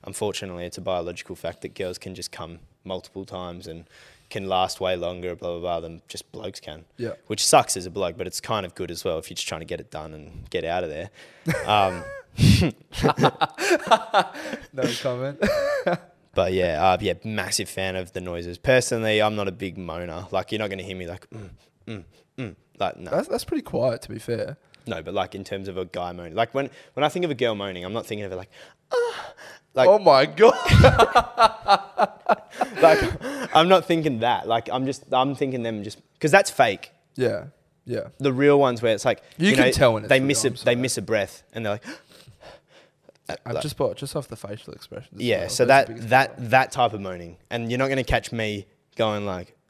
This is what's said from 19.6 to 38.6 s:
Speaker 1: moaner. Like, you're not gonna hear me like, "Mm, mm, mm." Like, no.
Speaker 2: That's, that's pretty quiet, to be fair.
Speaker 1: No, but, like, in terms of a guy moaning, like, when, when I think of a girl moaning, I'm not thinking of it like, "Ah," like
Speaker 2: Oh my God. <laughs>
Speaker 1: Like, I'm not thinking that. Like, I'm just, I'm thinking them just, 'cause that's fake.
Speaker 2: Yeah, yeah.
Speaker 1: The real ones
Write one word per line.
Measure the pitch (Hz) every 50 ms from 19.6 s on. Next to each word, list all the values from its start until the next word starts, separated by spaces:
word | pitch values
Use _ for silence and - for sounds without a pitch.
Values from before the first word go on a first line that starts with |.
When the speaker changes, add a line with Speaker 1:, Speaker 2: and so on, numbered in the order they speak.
| 101 95 80
Speaker 1:
moaner. | 98 90 82 80 87 87 87 80 87 95 -
Like, | 101 95 92 -
you're | 110
not | 107 110 101
gonna | 98 95
hear | 92 101 92
me | 92 90
like, | 85 87 - - _
"Mm, | - 113 101 87 - _ _ _ _ _ _
mm, | - 110 98 80 76 _ _ _ _ _ -
mm." | 131 101 82 _ _ _ _ _
Like, | 101 90 -
no. | - 90 85
Speaker 2:
That's, | - 175 277
that's | 359 - 240 -
pretty | - 339 302
quiet, | - - - - 120 131 117 113
to | - -
be | 110
fair. | 110 - - 117 110 - - 147 _ _ _ - _ _
Speaker 1:
No, | 113 101 85 80
but, | 92 95
like, | 101 92 90 -
in | 98 98
terms | - 101 98 95
of | 98 90
a | 92 92
guy | 85 - 87 87 87
moaning, | 87 87 87 85 80
like, | 107 117 - -
when, | 135 139 127 - - - _ _
when | 131 147
I | 147
think | - 180 175
of | 160
a | 143
girl | 117 123 117 110
moaning, | 101 98 98 92 90 90
I'm | 92 107
not | 113 -
thinking | - 110 104 104
of | 95
it | 92
like, | 90 92 _ _ - - - _ _ _ _
"Ah," | - 494 480 466 - - - - - - - - - - _ _ _
like | 131 127
Speaker 2:
Oh | 180 202 214
my | 202 170 139 131 139
God. | 151 151 156 214 240 277
<laughs> | - - - - - - - - - - - - 247 - - - - 226 220 - - - - 202 196 - - - - 214 - - - - - - - - _ - - - 269 220 381
Speaker 1:
Like, | - - - 403 381 349 - - - 262 285 277 247 - -
I'm | 156 165 180
not | 190 180 160
thinking | - 170 165 151 156 127 110
that. | 113 120 117 92 -
Like, | 104 113 117 117 -
I'm | - 131 131
just, | 131 131 - - - 131
I'm | 127 131 139 139
thinking | 127 147 135 127 123 113
them | 113 113 104 101
just, | 107 - - _ _ _ _
'cause | - 151
that's | 143 196 196 -
fake. | - - 131 113 98 - - - _ _ _ _ _
Speaker 2:
Yeah, | - 127 113 107 - - 143 _ _ _ _ _ _ _
yeah. | - 120 110 - - _
Speaker 1:
The | _ 135 143 127
real | 127 143 143 143
ones | 143